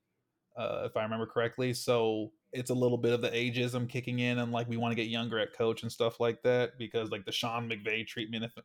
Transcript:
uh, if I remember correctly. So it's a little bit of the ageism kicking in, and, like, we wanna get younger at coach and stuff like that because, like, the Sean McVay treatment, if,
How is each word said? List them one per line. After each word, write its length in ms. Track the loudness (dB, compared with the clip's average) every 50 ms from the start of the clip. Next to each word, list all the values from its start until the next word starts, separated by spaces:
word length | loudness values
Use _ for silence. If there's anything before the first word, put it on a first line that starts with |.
| _ _ _ _ _ _ _ _ _ _ -10
uh, 280 | -6 -4 -4 -2 -2 -4 -4
if 60 | -2
I 60 | -2
remember 240 | -2 -2 -2 -4 -4
correctly. 480 | -2 0 0 0 0 0 -2 -2 -2 -2
So 580 | 0 2 2 4 4 4 2 2 0 -2 -6 -10 _ _ _
it's 180 | -10 -6 -2 0
a 40 | 2
little 240 | 4 4 4 4 4
bit 140 | 4 4
of 80 | 4 4
the 80 | 2 0
ageism 580 | 0 0 0 0 0 0 0 0 0 -2 -2 -2
kicking 320 | -4 -4 -4 -2 0 0
in, 180 | 2 2 2 0
and, 140 | 0 0
like, 160 | 0 -2 -2 -2
we 80 | -2 0
wanna 160 | 0 0 0
get 140 | 0 0 -2
younger 300 | -2 -2 -2 0 0 0
at 140 | 0 0
coach 300 | 0 0 2 2 2 0
and 100 | -4 -4
stuff 280 | 0 0 0 2 2 2
like 220 | 2 0 2 2
that 360 | 4 4 4 4 2 0 -2 -6
because, 320 | -6 -4 -2 -2 -2 -2
like, 140 | -4 -6 -6
the 60 | -4
Sean 360 | -2 -2 -2 -2 -2 -2 -2 -4
McVay 380 | -4 -4 -2 -2 -2 -2 -2
treatment, 380 | -4 -6 -6 -6 -4 -4 -4 -4
if, 100 | -6 -8 -10